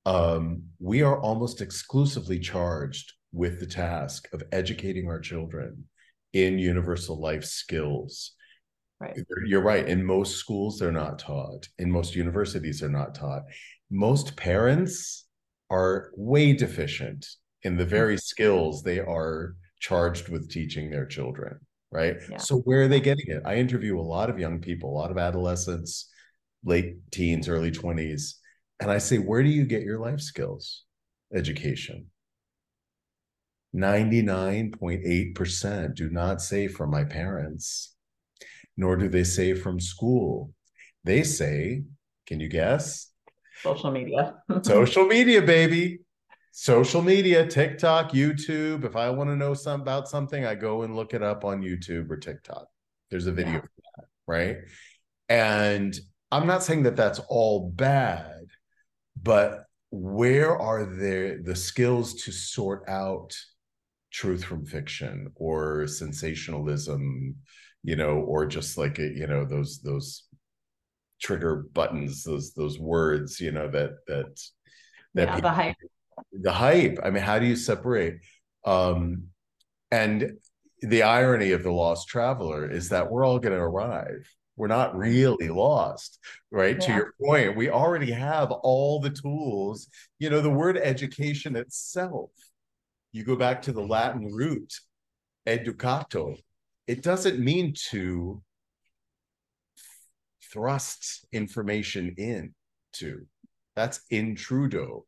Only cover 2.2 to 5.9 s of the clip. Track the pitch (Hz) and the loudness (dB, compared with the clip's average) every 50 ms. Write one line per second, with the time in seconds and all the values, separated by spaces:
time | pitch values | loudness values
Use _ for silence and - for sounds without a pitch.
2.2 | 82 87 92 87 87 - - 90 87 87 82 76 71 69 65 - - - - _ | -4 -4 -4 -4 -4 -4 -4 -2 -2 -2 -2 -4 -6 -6 -8 -12 -16 -18 -20 _
3.2 | _ _ - 85 87 85 87 90 90 - - 92 87 85 85 80 69 69 - - | _ _ -4 -2 -2 -2 -2 -6 -10 -8 -6 -4 -4 -2 -2 -4 -6 -8 -10 -12
4.2 | - - - 78 - - 95 92 87 90 87 - 95 95 90 92 87 85 82 78 | -14 -12 -12 -12 -8 -4 -4 -2 -2 -4 -4 -6 -6 -6 -4 -4 -4 -6 -6 -8
5.2 | - - 85 82 80 80 82 76 62 55 - - - _ | -8 -8 -8 -8 -8 -8 -8 -10 -10 -10 -12 -16 -20 _